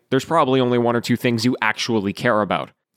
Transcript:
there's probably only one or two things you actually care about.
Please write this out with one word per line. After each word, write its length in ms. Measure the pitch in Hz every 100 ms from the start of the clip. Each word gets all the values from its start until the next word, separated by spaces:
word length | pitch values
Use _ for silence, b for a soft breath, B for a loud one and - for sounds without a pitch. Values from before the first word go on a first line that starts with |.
| -
there's 120 | 135
probably 380 | - 165 139 131
only 160 | 123 123
one 180 | 120 120
or 60 |
two 160 | - 120
things 260 | 123 117
you 140 | 120 131
actually 520 | 110 107 - 113 98
care 280 | 95 123 107
about. 300 | 98 87 67 _ _